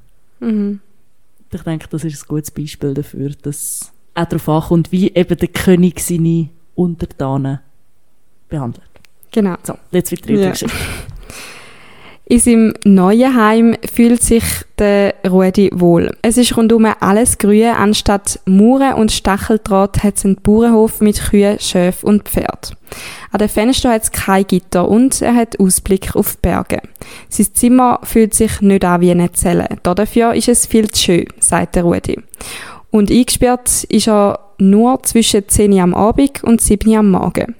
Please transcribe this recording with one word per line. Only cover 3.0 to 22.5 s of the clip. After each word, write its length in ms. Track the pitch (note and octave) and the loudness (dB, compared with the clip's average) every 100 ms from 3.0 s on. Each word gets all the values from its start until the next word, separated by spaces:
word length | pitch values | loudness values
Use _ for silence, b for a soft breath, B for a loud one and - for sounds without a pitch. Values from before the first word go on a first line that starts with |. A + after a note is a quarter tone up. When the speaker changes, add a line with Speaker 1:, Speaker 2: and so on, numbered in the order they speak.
| D3 B2+ C#3 C#3+ | -10 -10 -10 -10
Speaker 2:
dass 500 | C#3+ D3 - - - - - | -12 -10 -12 -12 -16 -20 -12
auch 120 | E3+ E3+ | -8 -6
darauf 220 | D#3+ - | -4 -2
ankommt, 420 | D#3 - E3+ D#3+ | -2 0 0 0
wie 180 | F#3 G3 | -2 0
eben 220 | F3 F3 E3 | 0 -2 -2
der 100 | F3 | -4
König 520 | - F#3+ F3 F3+ - | -2 2 4 2 -2
seine 500 | - E3+ E3 E3 D#3 - - - | -6 -2 0 -2 -4 -10 -10 -4
Untertanen 840 | F3+ E3 - - C3+ C3+ C3+ C#3 - - - - - - - - - | -4 -4 -10 -8 -4 -4 -4 -8 -12 -20 -20 -20 -20 -20 -20 -20 -10
behandelt. 340 | D#3 A#2+ - - - - - - | -8 -8 -10 -18 -20 -20 -20 -6
Speaker 1:
Genau. 240 | A3+ G3 E3+ | -2 -2 -4
Speaker 2:
So, 100 | - - - | -10 -14 -6
jetzt 200 | F3+ - | -4 -2
weiter 180 | F3 - | -6 -2
in 60 | G#3 | 0
die 40 | |
Speaker 1:
Ja. 60 | F#3+ | 0
Speaker 2:
Geschichte. 240 | - A#3 B B B B B B B B B B B B B B B - | -2 -8 B B B B B B B B B B B B B B B 0
Speaker 1:
In 140 | A#3+ | 2
seinem 340 | B3 A3+ A3 - G#3 | 4 4 2 2 4
neuen 500 | F#3+ F#3 A3+ C4 B3 | 4 4 4 2 2
Heim 400 | G#3+ A3+ A#3 A3+ - | 2 4 2 2 -2
fühlt 300 | - A#3 A#3+ | 2 2 2
sich 200 | - A3+ - - - - | 2 0 0 -8 -8 -2
der 360 | G#3 G3+ G3+ - F#3+ | 0 2 0 -2 0
Rudi 400 | F#3 F#3 G#3 G3 | 2 2 2 2
wohl. 420 | F3+ F3 E3+ - - | 2 2 2 0 -2
Es 160 | A#3 A#3+ | -2 0
ist 180 | A#3 A#3+ | 0 2
rundum 300 | A3 A3+ A3 - | 2 4 2 0
alles 360 | F#3 G#3 B3+ - | 0 2 0 0
grün, 260 | G3+ G#3+ A#3 | 2 4 2
anstatt 680 | - G#3 G#3+ - G3+ - - - | 2 0 0 0 -2 -4 -6 2
Mauern 480 | F#3+ A3 C4+ C4+ | 4 4 4 2
und 180 | - G#3+ | 0 -2
Stacheldraht 920 | - G3+ G3 - A3 - G3 G3 - | -2 -2 -2 -2 -2 0 0 0 0
hat 140 | G3+ - | -2 0
es 80 | |
einen 140 | G3 F#3+ | -2 0
Bauernhof 640 | G#3 A3 A#3 A3 A3 - | 2 2 4 4 2 2
mit 180 | G#3 G#3 - | 0 0 0
Kühen, 300 | G3+ G3+ G#3 | 2 2 0
Schäfen 480 | - F#3 F3+ F3+ - | -2 0 0 -2 0
und 220 | G#3 - | 0 -2
Pferd. 440 | F#3 - | -6 -6